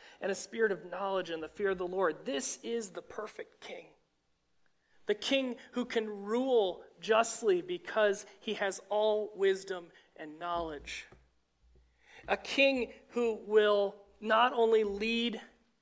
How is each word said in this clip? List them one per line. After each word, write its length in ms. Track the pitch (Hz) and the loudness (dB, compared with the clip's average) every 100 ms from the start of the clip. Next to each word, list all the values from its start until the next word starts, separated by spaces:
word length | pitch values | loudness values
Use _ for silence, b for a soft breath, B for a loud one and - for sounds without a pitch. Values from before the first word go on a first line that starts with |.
| B B | B B
and 120 | 185 | -4
a 20 | |
spirit 380 | 190 - 226 220 | -4 -4 0 0
of 180 | 180 175 | 0 -6
knowledge 400 | 180 196 190 170 | -6 -2 -2 -2
and 120 | 165 | -6
the 60 | 156 | -8
fear 220 | - 202 | -2 -2
of 80 | 185 | 0
the 80 | 180 | -2
Lord. 300 | 185 180 151 | 0 0 0
This 340 | - 269 - - | -4 -4 -4 -6
is 280 | 226 233 202 | -4 -4 -4
the 120 | 254 | -10
perfect 580 | - - 214 - - _ | -12 -10 -10 -12 -16 _
king. 260 | - 175 165 _ _ _ _ _ _ _ _ _ _ _ - | -16 -16 -16 _ _ _ _ _ _ _ _ _ _ _ -4
The 80 | |
king 420 | 208 - 269 254 240 B | -4 0 0 0 -6 B
who 120 | 247 | -6
can 220 | 247 233 214 | -2 -2 -4
rule 760 | 202 196 233 269 240 190 165 - - | -6 -2 0 2 2 2 -2 -12 -8
justly 600 | 175 220 226 - 226 180 | 2 2 2 0 2 2
because 640 | 170 180 - 220 208 196 - B | 0 -8 -4 2 2 2 -6 B
he 140 | - | -8
has 260 | 202 196 185 - | -4 -4 -4 -4
all 440 | 208 214 214 208 190 | 0 2 2 -2 0
wisdom 500 | 196 190 190 185 170 - b - | 2 2 -2 -10 -10 -20 b -14
and 220 | 156 156 | -14 -10
knowledge. 680 | 175 170 165 143 - - - - _ _ _ _ _ _ _ B B B B | -4 -4 -4 -8 -10 -12 -14 -20 _ _ _ _ _ _ _ B B B B
A 80 | 202 | -2
king 560 | - - 277 262 233 - - | 0 4 4 4 -2 -8 -8
who 300 | 240 233 214 196 | -2 -2 -2 2
will 500 | 214 208 208 202 - - _ | 4 6 4 2 -2 -18 _
not 320 | 214 220 247 | 2 4 4
only 300 | 240 226 226 | 4 4 4
lead 560 | 208 196 220 233 233 214 - _ _ _ | 2 0 0 0 0 -4 -10 _ _ _